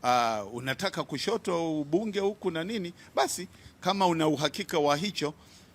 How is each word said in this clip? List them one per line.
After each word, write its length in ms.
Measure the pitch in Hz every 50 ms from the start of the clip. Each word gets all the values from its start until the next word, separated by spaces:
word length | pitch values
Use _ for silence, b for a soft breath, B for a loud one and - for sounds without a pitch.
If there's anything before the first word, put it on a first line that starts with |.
| -
ah, 420 | 123 123 123 120 113 113 107 101 98 113
unataka 520 | 120 127 135 135 - 185 190 - 165 151
kushoto 760 | - 151 135 - - 214 220 - - 180 170 165 165 160 151
ubunge 400 | 147 143 156 185 226 220 190 202
huku 300 | 196 196 208 202 - 190
na 140 | 170 160 165
nini, 280 | 185 233 220 180 170 175 B B B B
basi 340 | - - 311 - - 180 - B B B B B B
kama 260 | - 180 196 196 196
una 220 | 180 170 160 160 156
uhakika 500 | 151 135 151 147 135 - 202 - - 165
wa 180 | 147 143 143
hicho, 380 | 147 175 208 170 - 147 143 156 B B B B B B B B